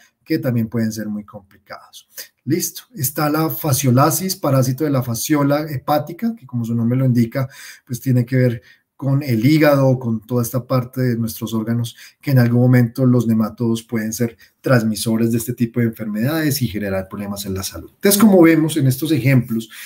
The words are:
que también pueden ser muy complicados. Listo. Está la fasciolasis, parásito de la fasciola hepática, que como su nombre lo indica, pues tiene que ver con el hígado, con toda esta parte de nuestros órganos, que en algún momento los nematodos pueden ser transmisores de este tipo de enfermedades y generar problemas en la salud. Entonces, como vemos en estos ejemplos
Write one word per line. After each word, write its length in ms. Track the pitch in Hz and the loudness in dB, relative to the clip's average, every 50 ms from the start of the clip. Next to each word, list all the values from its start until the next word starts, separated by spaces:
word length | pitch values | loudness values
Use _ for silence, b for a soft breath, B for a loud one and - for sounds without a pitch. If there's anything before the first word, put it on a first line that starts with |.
| b b b _ _ | b b b _ _
que 140 | - 160 147 | -4 -4 -2
también 300 | 135 131 120 117 113 110 | -2 -2 -2 -2 -2 -2
pueden 240 | - 117 113 110 | -2 -2 -4 -4
ser 160 | 107 110 104 107 | -4 -6 -8 -8
muy 160 | 104 104 101 | -8 -10 -12
complicados. 840 | - - 104 - _ _ _ _ - - - - - - - - B B B B B B _ - | -14 -18 -20 -20 _ _ _ _ -20 -20 -20 -20 -20 -20 -20 -20 B B B B B B _ -6
Listo. 380 | - 160 185 185 - - - - _ 254 | -4 -4 -4 -4 -6 -10 -12 -20 _ -10
Está 360 | 185 131 - - 160 151 147 | -8 -6 -6 -4 -2 -2 0
la 200 | 151 156 160 151 | 0 0 -2 -2
fasciolasis, 840 | 131 - - 151 127 - 135 127 120 135 147 160 156 160 185 185 185 | -4 -4 -2 -2 -2 0 2 2 4 4 4 2 0 -2 -4 -6 -6
parásito 480 | - - 147 135 135 127 135 131 139 156 | -4 -2 0 2 2 2 0 -2 -2 -2
de 60 | 147 | -2
la 120 | 139 131 | -2 -2
fasciola 640 | 123 120 113 113 - - 151 143 143 139 143 151 156 156 | -2 -4 -6 -6 -2 -2 0 0 2 0 0 0 -2 -6
hepática, 640 | 143 127 - - 151 151 147 - 165 - 233 233 226 | -8 -8 -4 -2 -2 -2 -2 -6 -10 -6 -4 -6 -6
que 100 | - - | -6 -12
como 180 | - 123 120 113 | -8 -6 -6 -4
su 100 | 113 117 | -2 -2
nombre 240 | 117 113 117 127 131 | 0 0 0 0 2
lo 60 | 135 | 2
indica, 440 | 127 117 120 117 113 - 139 131 B B B B B B B B | 2 4 2 2 0 0 -6 -6 B B B B B B B B
pues 140 | - 127 - | -12 -12 -6
tiene 240 | - 135 127 127 120 | -2 0 0 0 0
que 120 | - 135 | 0 2
ver 260 | 127 127 120 113 117 b b b b b b _ | 2 2 2 0 -2 b b b b b b _
con 260 | - 135 139 135 139 147 | -6 -4 -2 -2 0 0
el 200 | 131 117 107 113 | 0 0 2 4
hígado, 540 | 143 156 151 151 147 143 139 135 131 127 - | 4 4 6 4 4 4 4 4 2 2 0
con 220 | 120 117 113 110 | -2 -4 -4 -4
toda 220 | - - 123 123 | -4 -4 -2 -2
esta 220 | 117 - - 123 - | -2 -2 -4 -6 -4
parte 360 | - 135 127 117 - - 131 | -2 -2 -2 -2 -4 -4 -2
de 160 | 127 123 117 | -2 0 0
nuestros 380 | 117 113 113 - - 113 107 113 | -2 -4 -6 -6 -8 -8 -6 -4
órganos, 420 | 110 110 113 117 117 117 117 - B B B B B | -4 -2 -2 -2 -4 -4 -6 -10 B B B B B
que 100 | - 147 | -4 0
en 80 | 135 127 | 2 4
algún 220 | 120 117 120 120 | 4 4 4 4
momento 440 | 123 127 127 123 120 117 - 135 131 | 4 4 6 4 4 2 2 0 2
los 220 | 127 123 123 110 | 4 4 2 2
nematodos 560 | 113 113 110 110 104 107 - 120 113 113 113 | 2 2 0 0 -2 -4 -4 -2 -2 -2 -4
pueden 300 | - - 120 110 107 113 | -6 -6 -6 -4 -4 -4
ser 240 | 110 - 117 117 - b b b b _ | -4 -4 -4 -6 -6 b b b b _
transmisores 720 | - - 131 117 110 110 107 - - 117 113 113 117 113 | 0 2 2 2 2 0 -2 -2 -2 -2 0 0 0 0
de 60 | 117 113 | 0 -2
este 160 | - 127 123 | -2 -4 -4
tipo 260 | - 120 113 - 123 | -2 -4 -2 -2 -2
de 60 | 117 | -2
enfermedades 760 | 117 113 - 110 107 104 107 117 139 160 160 156 147 123 - | -2 -2 -6 -8 -8 -6 -4 -2 -2 -2 0 0 0 0 0
y 60 | 123 98 | -2 -4
generar 400 | - 101 104 98 95 95 92 - | -4 -4 -4 -4 -4 -4 -6 -8
problemas 360 | - 98 101 101 101 98 - | -10 -10 -8 -8 -8 -10 -8
en 100 | 98 95 | -8 -8
la 100 | 95 95 | -8 -8
salud. 260 | - - - - - | -10 -12 -14 -16 -18
Entonces, 280 | _ _ - 202 208 202 | _ _ 0 2 4 6
como 200 | 233 208 190 180 | 6 6 8 8
vemos 360 | 160 165 165 160 160 156 - | 8 8 6 4 2 0 0
en 100 | 160 135 | 0 2
estos 240 | 131 123 - 160 156 | 2 0 0 -2 -2
ejemplos 580 | 160 127 113 139 135 123 110 - 110 113 113 B B B B | -2 0 2 2 2 2 2 0 -4 -6 -6 B B B B